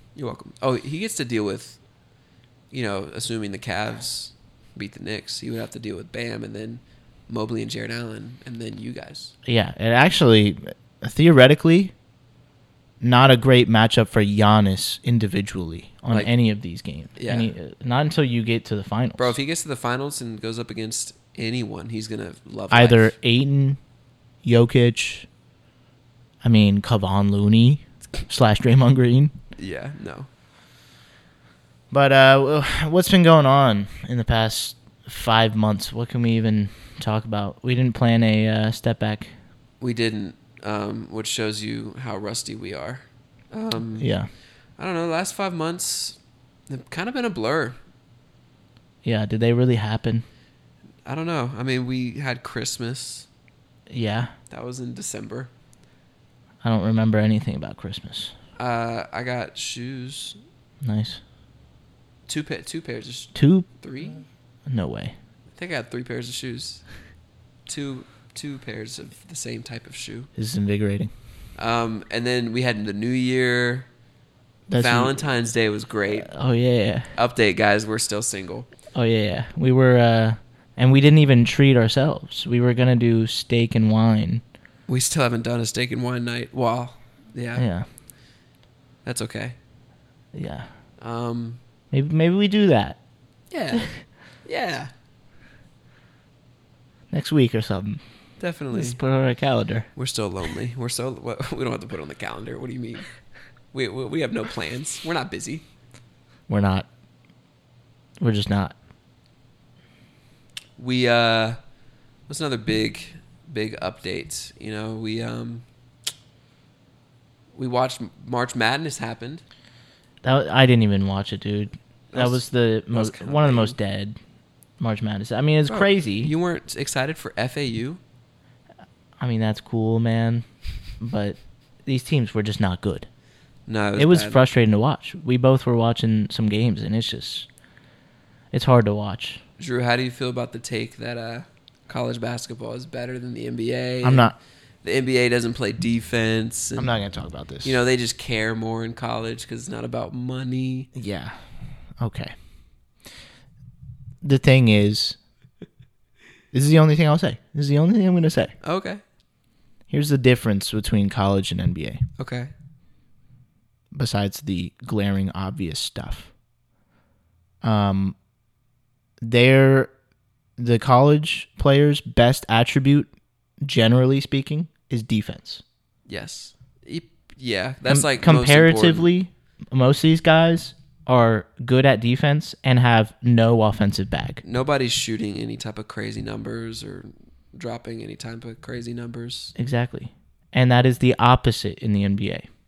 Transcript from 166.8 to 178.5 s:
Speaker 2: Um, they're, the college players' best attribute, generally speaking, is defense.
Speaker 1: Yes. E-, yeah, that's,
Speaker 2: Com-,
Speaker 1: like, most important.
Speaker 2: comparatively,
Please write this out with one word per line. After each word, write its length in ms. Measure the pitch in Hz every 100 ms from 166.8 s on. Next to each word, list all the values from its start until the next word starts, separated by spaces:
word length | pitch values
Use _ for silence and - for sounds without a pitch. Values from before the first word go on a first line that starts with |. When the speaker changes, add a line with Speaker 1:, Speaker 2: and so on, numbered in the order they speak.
| _ _ _ _ _ _ _ _
Speaker 2:
Um, 520 | 117 107 101 95 95 - _ _ _ _ _ _ _ _ _ _
they're, 680 | 117 120 127 135 135 135 - _ _ _ _ _ _ -
the 220 | 120 117
college 720 | 139 123 143 151 151 - - -
players' 420 | 139 139 147 147
best 460 | - - 120 131 -
attribute, 600 | 113 120 139 135 147 - _ _ _ _ _ 139
generally 560 | 120 113 123 127 139
speaking, 460 | - 139 139 151 170 _ _
is 120 | 120
defense. 600 | 107 110 - - - - _ _ _ _ _
Speaker 1:
Yes. 460 | 98 - - - _ - _ -
E-, 160 | 165 - _ _ -
yeah, 380 | 127 98 123 135
that's, 200 | 123 139
Speaker 2:
Com-, 20 |
Speaker 1:
like, 160 | 147 131
most 80 | 170
important. 180 | 147
Speaker 2:
comparatively, 880 | 123